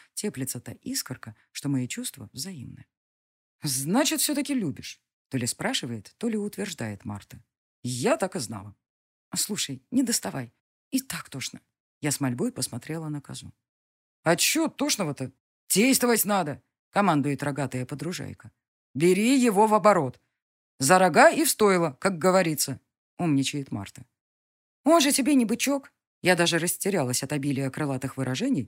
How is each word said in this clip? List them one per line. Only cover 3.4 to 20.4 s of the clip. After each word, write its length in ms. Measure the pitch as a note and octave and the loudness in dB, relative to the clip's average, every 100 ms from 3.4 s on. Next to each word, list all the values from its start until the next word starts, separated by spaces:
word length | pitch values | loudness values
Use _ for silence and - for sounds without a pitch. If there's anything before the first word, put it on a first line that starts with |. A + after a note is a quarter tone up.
| _ _ | _ _
«Значит, 560 | D#3 C3 C#3 A3 D4+ D4+ | -6 -4 0 0 0 0
всё-таки 340 | - D4 C#4 | -2 -2 -2
любишь», 480 | C4+ F3 C3 - - _ _ _ | -4 -4 -6 -12 -18 _ _ _
то 80 | C3 | -6
ли 100 | A#2+ | -4
спрашивает, 640 | - G3+ C4 B2+ A2+ - _ | -4 -4 -4 -6 -10 -14 _
то 100 | A#3 | -6
ли 100 | G#3+ | -4
утверждает 680 | G3+ G3 G3+ D#3+ A2 G2+ - | -6 -8 -10 -8 -10 -10 -12
Марта. 360 | G2+ - - _ _ _ _ | -12 -14 -20 _ _ _ _
«Я 360 | B2 B2 F3 E4 | -8 -4 0 0
так 180 | F#3 F#3+ | -2 -6
и 40 | |
знала». 360 | A#2+ G#2+ G2+ - _ _ _ _ _ | -8 -10 -14 -20 _ _ _ _ _
«Слушай, 480 | F#3 - G#3 - C3+ _ | -6 -6 -4 -6 -8 _
не 140 | A#3+ | -2
доставай. 500 | C4 A#3 - C#3+ A#2+ _ _ _ _ | 0 -2 -4 -8 -10 _ _ _ _
И 100 | C4 | -8
так 300 | - E3 - | -6 -12 -12
тошно». 320 | C3+ - - _ _ _ _ | -12 -12 -12 _ _ _ _
Я 100 | D3 | -4
с 80 | - | -2
мольбой 320 | C3+ A#2+ A#3 | -2 -2 -4
посмотрела 560 | - - A#2+ - D#3+ D#3 | -4 -8 -8 -10 -10 -8
на 140 | D3 | -10
козу. 320 | - B2+ F#2+ - _ _ _ _ _ _ | -10 -16 -16 -20 _ _ _ _ _ _
«А 120 | - E3+ | 0 2
чё 320 | - D#4 D#4+ | 2 2 -2
тошного-то? 640 | - D4 - E3+ C#3 B2+ - _ _ _ | -2 -2 -2 -2 -4 -8 -12 _ _ _
Действовать 560 | F#3 B3 C4+ B3 A3+ G3+ | 2 4 4 2 2 2
надо», 360 | G3+ D#3 B2 _ _ _ | 0 -2 -6 _ _ _
командует 520 | - G3+ D3+ C#3 C3+ | 0 2 2 2 -2
рогатая 440 | D3 C#3 C3 B2+ B2 | -4 -4 -4 -6 -8
подружайка. 640 | C3+ D#3 F#3 G#2 G2 A2 _ _ _ _ | -8 -8 -8 -10 -12 -18 _ _ _ _
«Бери 440 | B2+ F3 F#3 A3+ C#4 | 0 4 4 4 4
его 280 | A#3+ F#3+ G#3+ | 4 4 4
в 80 | |
оборот. 460 | G#3+ G#3+ F#3+ C3 - _ _ | 6 6 4 2 -6 _ _